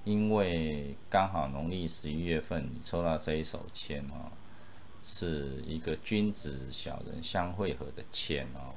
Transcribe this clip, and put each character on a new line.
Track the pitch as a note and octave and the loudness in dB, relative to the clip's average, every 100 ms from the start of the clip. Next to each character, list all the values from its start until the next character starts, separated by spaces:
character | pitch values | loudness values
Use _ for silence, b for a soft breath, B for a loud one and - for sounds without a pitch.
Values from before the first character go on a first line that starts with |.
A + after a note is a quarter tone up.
因 | - G#2 G#2+ | 4 4 6
为 | G#2+ F#2+ E2+ D#2+ D2 C#2+ C#2 - | 6 6 4 2 0 -4 -6 4
刚 | G2 F#2+ | 6 6
好 | F#2 C2+ | 4 0
农 | C#2 D#2 | 0 0
历 | F#2 E2 | 0 -2
十 | - D2+ | -2 -2
一 | D2+ E2+ | 0 2
月 | D#2+ | 2
份 | - E2 C2+ | 2 -2 -2
你 | - | -6
抽 | - E2+ | -2 2
到 | E2+ D#2 | 2 2
这 | - D#2 | 2 0
一 | |
手 | D#2 D#2+ D#2+ | 0 -4 -6
签 | - - D2 C#2 | -6 -4 -4 -4
哈， | C#2+ C#2+ - - B B B B - | -8 -8 -8 -10 B B B B -10
是 | - - F2 D#2 C#2 C2+ - | -6 -2 0 0 0 -4 -2
一 | D#2+ | -2
个 | D#2+ D#2 | 0 -2
君 | - G#2+ G#2 | 2 4 4
子 | - - C2+ C2 | 2 -4 -4 -4
小 | C2+ - C#2+ - | -6 -6 -6 -6
人 | C#2 | -4
相 | E2 G2 F2 | 0 0 0
会 | F#2 F#2+ - | 0 0 0
合 | C2+ - | -4 -6
的 | - | -2
签 | - - D2 C2 C2+ | -2 0 0 -2 -6
哦。 | C2 | -8